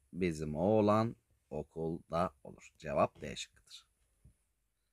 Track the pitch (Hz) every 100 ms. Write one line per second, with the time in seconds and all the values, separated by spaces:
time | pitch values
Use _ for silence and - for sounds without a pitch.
0 | _ 85 92 78 78 76 95 110 104 107
1 | 113 - _ _ - 76 - 82 82 85
2 | - 82 92 _ - - - _ 76 71
3 | 104 - 73 - - _ _ - _ _
4 | _ _ - _ _ _ _ _ _